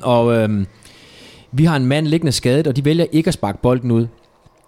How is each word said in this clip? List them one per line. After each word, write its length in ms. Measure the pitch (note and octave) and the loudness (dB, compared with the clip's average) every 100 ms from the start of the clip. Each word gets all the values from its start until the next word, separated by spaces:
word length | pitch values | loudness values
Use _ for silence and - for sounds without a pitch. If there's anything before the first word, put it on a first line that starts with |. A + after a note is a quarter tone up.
<clears throat> 0 | |
og, 320 | A#2+ A#2+ A#2 A#2 | 0 2 2 2
øhm, 300 | G#2+ G#2 F#2 - - - - - - - - | 0 -2 -4 -10 -20 -20 -20 -20 -20 -20 -8
vi 100 | B2+ | 0
har 120 | E3 D3 | 2 2
en 100 | B2+ | 0
mand 200 | D3 D#3 | 0 0
liggende 260 | E3 D#3+ | 0 -2
skadet, 340 | - B2 C#3 D#3 | -2 0 0 0
og 100 | C3 | 0
de 80 | |
vælger 220 | C#3 D#3+ E3 | 0 0 0
ikke 160 | D3+ E3+ | 0 -2
at 60 | |
sparke 240 | - G2+ G2+ | -2 -4 -2
bolden 280 | B2 B2+ A#2+ | 0 0 0
ud. 160 | A#2 A#2 - _ _ _ _ | 0 -2 -8 _ _ _ _